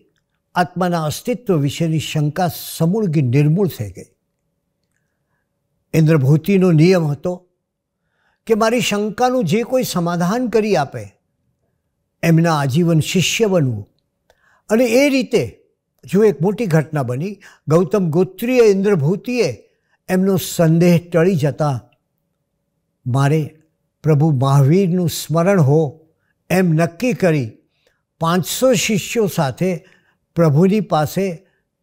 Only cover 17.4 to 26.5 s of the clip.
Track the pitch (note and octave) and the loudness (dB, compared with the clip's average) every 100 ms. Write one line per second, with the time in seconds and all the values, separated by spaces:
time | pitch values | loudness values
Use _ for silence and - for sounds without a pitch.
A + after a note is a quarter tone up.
17.4 | - _ - D#3+ F#3 G#3+ F3 D3+ F#3 - | -20 _ 0 0 2 0 0 0 -2 -4
18.4 | A#3 B3+ A3+ G3 G3 G3 C#3 G3+ - B3 | -2 4 4 4 0 0 0 -2 -4 -4
19.4 | F3+ A2 _ _ _ _ - F#3 F#3+ F#3+ | -4 -4 _ _ _ _ -4 0 0 0
20.4 | - - E3 E3 F3+ E3+ E3+ E3+ F3 F#3 | -4 0 2 4 4 2 0 0 2 0
21.4 | D3 B2+ D3+ B2+ - _ _ _ _ _ | -2 -2 -4 -4 -10 _ _ _ _ _
22.4 | _ _ _ _ _ _ B2 B2+ C#3 D#3 | _ _ _ _ _ _ -4 0 0 0
23.4 | C#3+ - _ _ _ _ D3 D3+ D#3+ C#3 | -4 -12 _ _ _ _ 0 2 2 0
24.4 | C3+ C#3 C3+ F3+ G3 F3+ E3+ - - D#3+ | 2 4 4 4 2 0 -4 -6 -4 -2
25.4 | E3+ G3+ C3+ D3+ D3+ - _ _ _ _ | 2 2 4 2 0 -6 _ _ _ _
26.4 | _ | _